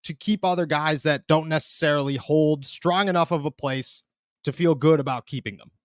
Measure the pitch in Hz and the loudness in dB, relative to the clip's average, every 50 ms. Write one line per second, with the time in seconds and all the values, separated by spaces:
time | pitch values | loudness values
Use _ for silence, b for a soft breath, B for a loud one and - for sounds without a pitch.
0 | - - 156 _ - 208 214 196 - 185 180 175 170 147 151 147 151 156 156 135 | -12 -12 -14 _ -2 -2 -2 0 0 0 0 0 0 0 0 0 2 0 0 0
1 | - 156 147 139 _ - 156 156 156 160 156 151 - - - - 165 151 147 147 | 0 0 0 0 _ 2 2 2 4 0 -2 -2 -2 -4 -4 -2 0 2 2 2
2 | 139 139 139 127 - - 147 156 156 151 151 143 135 - - - - 175 175 185 | 0 -2 -4 -6 -2 0 2 2 4 2 2 0 -4 -14 -14 -2 0 0 2 2
3 | 202 196 180 175 165 - 175 156 143 151 - - - 139 131 135 127 - - - | 0 2 2 2 2 2 0 -2 -2 -6 -8 -6 -6 -6 -6 -6 -8 -10 -12 -14
4 | _ _ _ _ _ _ _ _ - 147 - - 175 170 160 127 139 156 160 147 | _ _ _ _ _ _ _ _ -6 -6 -2 2 2 2 2 4 4 4 4 4
5 | 135 135 131 120 - - - 127 - 110 101 - - - _ _ | 2 -4 -6 -6 -8 -10 -12 -10 -8 -10 -12 -12 -20 -20 _ _